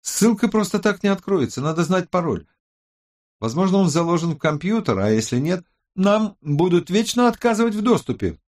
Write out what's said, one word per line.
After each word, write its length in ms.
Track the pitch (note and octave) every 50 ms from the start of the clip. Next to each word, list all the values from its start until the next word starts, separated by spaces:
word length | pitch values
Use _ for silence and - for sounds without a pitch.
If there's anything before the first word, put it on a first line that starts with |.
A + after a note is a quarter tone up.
Ссылка 480 | _ - - - G3 A3+ A#3 - - A3
просто 300 | - A3 G#3 - - G#3
так 240 | G#3 G#3+ G3+ -
не 60 | - G3+
откроется, 520 | G3 F#3+ - - G3 F3 C3 A2 - -
надо 240 | C3+ D#3 D#3+ D#3+ E3+
знать 260 | D3 F#3 F#3 F3+ -
пароль. 360 | - F#3 E3+ E3 A2+ F2 - _ _ _ _ _ _ _ _ _ _ _ _ _ _ _ _ _ _ _
Возможно, 380 | G#2 A2+ A#2 D#3 F#3+ F#3+ F3+ G3
он 100 | G3 E3+
заложен 440 | C3+ E3 E3+ E3 F3 E3 E3 E3+
в 60 | E3+ D#3+
компьютер, 600 | - D#3+ D3+ C#3+ D#3 F#3 G#3+ A3+ A3 - A2 F#2+
а 120 | F#2+ G#2+
если 280 | A2 A2 A2 - - B2
нет, 260 | C#3 D#3+ F3+ F#3 F3 _ _ _ _ _ _
нам 420 | - F#3 G3+ G3+ G#3+ G#3+ G#3 - _
будут 500 | _ D3+ D3 C#3+ E3+ F#3 F3 F3 E3+ -
вечно 380 | F3 G#3 A3+ G3+ - A#3+ B3 A#3+
отказывать 460 | A3+ - - A#3+ A3+ G#3 A#3 A#3 G#3+
в 80 | G#3
доступе. 560 | G#3 B3 A#3+ - - - B2+ - - F2+ D#2 - _